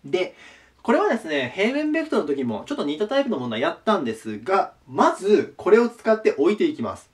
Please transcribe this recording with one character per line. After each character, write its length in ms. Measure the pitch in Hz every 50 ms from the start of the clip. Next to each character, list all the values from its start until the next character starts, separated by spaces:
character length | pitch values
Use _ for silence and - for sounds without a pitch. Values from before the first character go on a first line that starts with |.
| _
で、 300 | 139 320 359 - - - - - - - - _ _ _ _
こ 80 | _ -
れ 80 | 247 330
は 100 | 403 415
で 60 | 285 226
す 100 | - 160
ね、 240 | 151 - 127 123 -
平 180 | 190 202 233
面 200 | 269 285 311 311
ベ 100 | 302 320
ク 80 | 311 311
ト 60 | -
ル 60 | 220
の 60 | 156 147
時 140 | 143 135
も 220 | 131 120 110 101 -
ち 60 | -
ょ 20 | 294
っ 20 |
と 80 | - -
似 140 | 147 151 156
た 80 | 208
タ 140 | 208 277 277
イ 20 |
プ 80 | 277 247
の 80 | 208 139
問 120 | 123 120
題 100 | 110 110
や 100 | 131 165
っ 140 | 165 - _
た 140 | 220 208 190
ん 60 | 143
で 80 | 113 107
す 260 | - - 110 107 104
が、 300 | 113 - 190 202 - - - _ _ -
ま 260 | 127 165 269 339 330
ず 400 | - 185 202 214 160 117 - -
こ 140 | - - 185
れ 80 | 202 226
を 100 | 240 233
使 240 | - - - 226
っ 80 | 220 214
て 140 | - 214 214
置 140 | - 143 180
い 60 | 214
て 80 | - 190
い 100 | 156 -
き 80 | -
ま 140 | 117 98 95
す。 120 | - - _